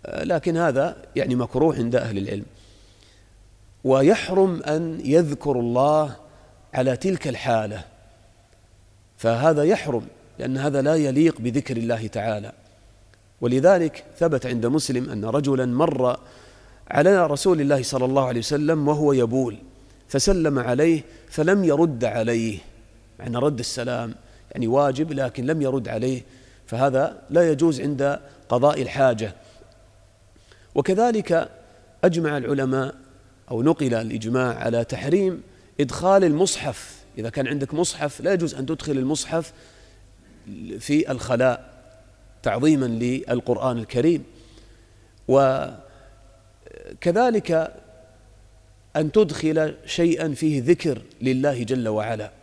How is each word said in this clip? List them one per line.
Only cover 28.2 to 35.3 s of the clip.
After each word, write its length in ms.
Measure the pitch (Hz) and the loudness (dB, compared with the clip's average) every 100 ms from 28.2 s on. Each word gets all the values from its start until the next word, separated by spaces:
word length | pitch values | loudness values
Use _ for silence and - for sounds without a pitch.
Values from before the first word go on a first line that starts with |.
| - - - | -10 -20 -4
قضاء 340 | 123 143 151 | 2 2 2
الحاجة. 520 | 120 127 135 113 107 - - - - - - _ _ _ _ _ _ - _ | -4 2 2 2 -6 -10 -20 -20 -20 -20 -20 _ _ _ _ _ _ -20 _
وكذلك 720 | - 143 185 240 220 - 165 - - - - - _ | -2 0 2 2 2 0 0 0 -12 -20 -20 -20 _
أجمع 320 | - 165 156 147 | 0 2 0 -2
العلماء 580 | 120 139 131 131 135 - - - - - - | -2 -2 0 0 -2 -8 -20 -20 -20 -20 -8
أو 120 | 113 | 0
نقل 320 | 139 165 135 | 2 2 0
الإجماع 640 | 143 113 113 113 127 127 117 | 0 -2 -6 -2 0 0 -2
على 260 | 120 117 | -2 -2
تحريم 580 | 117 127 139 180 190 | -2 -6 0 2 2